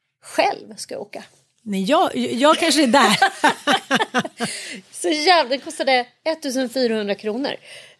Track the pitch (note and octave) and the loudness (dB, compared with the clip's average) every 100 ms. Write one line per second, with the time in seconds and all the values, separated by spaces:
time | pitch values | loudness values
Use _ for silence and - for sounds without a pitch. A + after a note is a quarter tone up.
0 | _ _ - - - - G#3 G#3 - - | _ _ -6 -2 -2 -2 -12 -16 -12 -12
1 | G3+ - - _ _ _ A3 G3 F#3+ D#4+ | -12 -16 -18 _ _ _ -6 -4 2 2
2 | E4+ B3 A#3 A#3 D4 D#4 E4+ C#4 C4 B3 | 2 -2 -4 2 4 4 2 2 4 6
3 | F#3+ G3 G4 - C#4+ - - F#4 - C4 | 4 4 2 2 0 0 0 -2 0 -2
4 | - B3+ - - A#3 - - G#3+ - - | 0 -4 -4 -6 -8 -8 -12 -16 -18 -6
5 | E4+ D4+ D4+ F4 A#3+ C4 E4 - C4 B3+ | -4 0 2 2 2 -4 -6 -4 0 0
6 | A#3+ _ D#4+ D#4+ C#4+ B3+ B3 C4+ A#3+ A3 | 0 _ -6 -6 -4 -4 -4 0 0 0
7 | G3+ G3 G#3+ A#3 C#4+ - - - - | -2 -4 -6 -4 -6 -8 -14 -20 -20